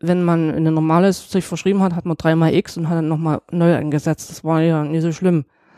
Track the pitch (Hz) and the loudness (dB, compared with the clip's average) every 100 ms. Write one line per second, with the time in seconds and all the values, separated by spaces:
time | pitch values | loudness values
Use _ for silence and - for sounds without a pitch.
0 | 165 180 175 165 156 156 160 160 156 170 | -2 0 2 0 0 0 0 2 2 4
1 | 196 185 - 190 - 165 190 196 190 170 | 2 0 -4 -4 -4 -4 -2 0 0 -2
2 | 175 156 160 160 160 170 - 170 160 165 | -4 -2 2 2 4 2 -2 -4 -4 -2
3 | 156 156 160 147 - 175 170 156 151 143 | -2 -2 -2 -4 -4 0 2 2 0 -2
4 | 165 151 - - 156 160 165 160 147 160 | -2 -4 -8 -10 -2 0 2 0 -2 -2
5 | 165 156 185 165 - _ _ | -2 0 0 0 -2 _ _